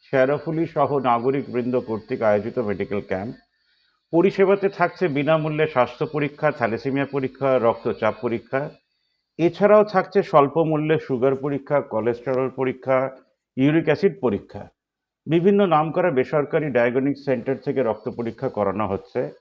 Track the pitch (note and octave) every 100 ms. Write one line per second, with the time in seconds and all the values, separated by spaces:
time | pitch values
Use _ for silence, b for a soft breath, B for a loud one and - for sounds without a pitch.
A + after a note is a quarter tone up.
0 | _ C3+ C3 C#3+ - D#3+ E3 - C3+ C#3
1 | B2+ A#2+ A#2+ C#3 A2 A#2 A#2+ B2 A#2+ A2
2 | - B2+ A2+ G#2 G#2+ A#2+ G#2+ F#2 G2+ G2+
3 | - F#2 G#2+ C#3+ _ _ _ _ _ _
4 | _ E3 F#3 F#3+ F#3+ G3 G3 - F3 -
5 | F3+ C#3 C#3+ D#3+ D3+ D3+ D#3 - B2+ -
6 | D3+ D3+ D3 - D3+ C#3+ A#2 A2 C#3 C3+
7 | C#3 C#3+ C3 - C3+ C3 A2+ A2 A#2+ G#2
8 | A2 G#2+ A#2+ A2 - C3 D3+ - _ _
9 | _ _ _ - E3 E3+ G3+ G#3+ G#3 F#3+
10 | F3 G3+ - D#3 C#3+ D#3+ D#3+ D3+ D#3 D#3
11 | - C3 C3+ C3+ C#3+ C#3+ - D3 - A2
12 | A2 A#2 - B2+ C3 - C3 B2 B2+ C3
13 | C3 - _ _ _ - C#3 D#3+ D#3 D3
14 | G3 D3+ B2 G2+ - G2+ - _ _ _
15 | _ _ - E3 F3 G3+ G3 D3+ D#3 D3+
16 | F3+ C3+ - D#3 C3+ D#3+ D3 A#2+ A#2+ B2
17 | C3+ C#3 - A#2+ A#2 C3 - C3 A2+ G#2+
18 | - G#2 A#2 A2 C3+ - G2 F#2+ G#2 G2
19 | - A#2+ D3 D#3